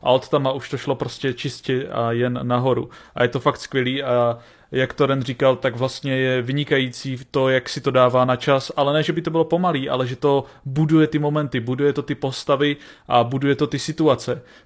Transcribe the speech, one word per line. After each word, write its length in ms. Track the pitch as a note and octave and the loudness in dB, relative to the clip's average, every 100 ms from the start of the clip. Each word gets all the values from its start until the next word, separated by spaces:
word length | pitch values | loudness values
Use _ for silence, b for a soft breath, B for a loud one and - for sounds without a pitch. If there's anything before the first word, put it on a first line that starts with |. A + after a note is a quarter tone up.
a 80 | - | 0
od 180 | B2+ - | 0 2
tama 220 | D3 C3+ | -2 0
už 180 | C3+ - | -4 -8
to 80 | C3 | -10
šlo 180 | - B2+ | -4 -4
prostě 380 | - - C3+ | -4 -6 -6
čistě 540 | A#2+ C#3 - - B2+ - | -6 -8 -10 -4 -4 -4
a 200 | - A#2 | -4 -2
jen 280 | A#2 B2 B2 | 0 -2 -2
nahoru. 460 | B2 B2 C3 A#2+ B2 B B - | -2 0 0 0 -4 B B -2
A 80 | |
je 60 | B2 | -2
to 100 | B2+ | 0
fakt 180 | C#3+ - | -2 -2
skvělý 460 | - C3+ B2 C3+ | -4 -2 -2 -2
a 340 | C3+ B2 A#2+ A#2 B B B | 0 2 2 -2 B B B
jak 220 | C3 C3 | -4 -4
to 120 | - C#3 | 0 0
Ren 160 | C3+ | 0
říkal, 340 | B2 A#2+ C3+ B2+ | -2 0 2 2
tak 200 | C3 A#2 | -2 -2
vlastně 400 | B2+ - C#3 C3 | -6 -4 -4 -2
je 240 | C3 B2+ | 0 0
vynikající 760 | B2 C#3+ C#3+ C#3 C3 - C#3 B2+ | -2 -4 0 0 0 -6 -8 -8
v 80 | - | -4
to, 180 | C#3+ C3 | 0 2
jak 200 | C3 - | 2 0
si 120 | D3 | -4
to 100 | C#3 | 0
dává 340 | B2+ B2 B2+ B2+ | 4 4 4 2
na 100 | B2 | 0
čas, 360 | - C3+ - - | 2 2 0 0
ale 180 | C#3+ | 2
ne, 100 | D3+ | 2
že 100 | D#3 | 0
by 80 | D#3+ | -2
to 100 | D#3+ | -2
bylo 120 | E3 | 0
pomalý, 460 | D#3+ E3+ F3+ D3 C3+ | 2 2 0 0 -2
ale 180 | C3 B2+ | -2 -2
že 80 | C3 | 0
to 280 | D3 C#3 C3+ B C#3 | 2 2 0 B -6
buduje 420 | C3+ D#3 D#3+ D3+ | 0 4 6 4
ty 120 | D3 | 2
momenty, 400 | D3 D3+ C#3+ B2+ | 0 -2 -2 -4
buduje 340 | A#2 B2+ C#3+ | -4 0 0
to 80 | C#3+ | 0
ty 140 | C#3 C#3 | -4 -4
postavy 640 | C3+ C3+ - C3+ D3 C#3+ B B B | -4 -6 0 2 2 0 B B B
a 160 | B2 | 2
buduje 320 | A#2+ C3+ C#3 C3+ | 2 0 0 2
to 120 | D3 | 0
ty 120 | C#3+ | -2
situace. 640 | - D3+ D3+ B2 - A#2 b b | -6 0 2 2 0 -6 b b